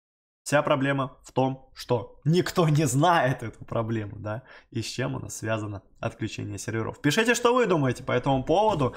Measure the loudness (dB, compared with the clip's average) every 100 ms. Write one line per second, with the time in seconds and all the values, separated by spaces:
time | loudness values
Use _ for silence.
0 | _ _ _ _ -2 0 2 2 2 0
1 | -4 -8 -6 0 0 -2 -12 -10 -2 -2
2 | -4 -4 2 2 2 2 4 4 2 4
3 | 4 4 2 -2 -8 -12 -8 -4 -4 -4
4 | -6 -8 -8 -8 -10 -20 _ -8 -6 -6
5 | -6 -6 -10 -8 -4 -4 -4 -10 -14 -8
6 | -8 -6 -8 -6 -8 -8 -6 -4 -4 -2
7 | 0 2 2 4 4 4 2 2 0 -2
8 | -2 0 2 0 2 2 2 2 -2